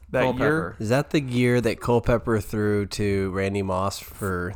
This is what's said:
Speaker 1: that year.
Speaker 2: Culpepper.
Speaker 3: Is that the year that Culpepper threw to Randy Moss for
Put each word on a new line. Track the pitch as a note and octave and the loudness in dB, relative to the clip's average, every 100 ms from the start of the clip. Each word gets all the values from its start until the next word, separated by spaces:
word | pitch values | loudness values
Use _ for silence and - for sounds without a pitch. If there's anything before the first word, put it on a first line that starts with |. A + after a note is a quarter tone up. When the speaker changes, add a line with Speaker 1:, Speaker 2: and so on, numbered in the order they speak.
| - | -4
Speaker 1:
that | B2+ | 0
year. | B2+ | 0
Speaker 2:
Culpepper. | B2+ A#2+ D#3 F2 - | 2 0 0 -2 -4
Speaker 3:
Is | G#2+ | 0
that | C3 D3 | 0 2
the | D#3+ | -2
year | C3 B2 B2 B2 | 0 2 4 4
that | A2+ F#2+ | 2 -2
Culpepper | - A#2+ B2 A#2 - G#2+ | 0 2 4 2 2 -2
threw | - A2 G#2 G#2 G2 | 0 -2 0 0 -2
to | - G2+ G2 F#2+ | -2 0 0 -2
Randy | F#2+ G2 G2+ | -2 -2 -2
Moss | F#2+ F#2 G2 - | -2 -2 -2 -6
for | - - G2+ F2+ F2 | -12 -6 -4 -2 -4